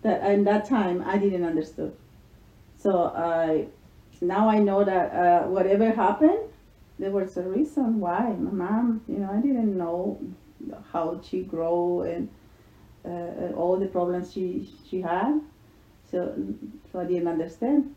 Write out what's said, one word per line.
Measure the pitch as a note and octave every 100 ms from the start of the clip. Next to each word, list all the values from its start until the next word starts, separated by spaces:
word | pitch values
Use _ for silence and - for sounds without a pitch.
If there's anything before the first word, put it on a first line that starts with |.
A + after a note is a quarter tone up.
that | A3 F#3 G3+
in | G3+
that | G3+ G#3+ G#3
time | B3+ F#3+ F3+
I | - G3
didn't | G3+ F3+
understood. | E3+ D#3+ D#3 - D#3 - - - - - - - - -
So | G3+ F#3 E3+
I, | - E3+ E3 E3 D#3 - - - - - -
now | F3 F#3+ A3
I | G#3+
know | G3+ G3
that, | G3+ F#3 D#3+
uh, | - F3 F3 E3
whatever | F#3+ F#3+ G3+ A3+
happened, | A3 G3+ G#3 D#4 G#4 G#4+ - - - - -
there | G3
was | G3 F#3+ F3+
a |
reason | F#3 G3 D4+ - A#3+ A3
why. | F3+ F3 A#3+ F#3+
My | F3+
mom, | G3+ F3+ A3 A#3+ A3 -
you | G3+
know, | G3
I | G3+
didn't | C#4 B3+ A3 F#3+
know | E3+ F3 G3 G3+ - F#3 - - - - -
how | E3+ E3 F3
she | - F#3
grow | F#3 E3 E3 F3 F3 F3
and, | - E3+ G#3 - - - - - - - -
uh, | F3 F3 - F3 -
all | F3 F#3+
the | G3
problems | F3+ F3 F3+ F#3
she, | - F3+ F3+ - - -
she | F#3
had. | F3+ F3 A3+ D4+ - - - - - _ -
So, | F3+ F3 - F#3+ G#3+ - - -
so | F#3
I |
didn't | F3 F3+ E3+
understand. | E3 D#3+ - A#3+ C#4+ C4+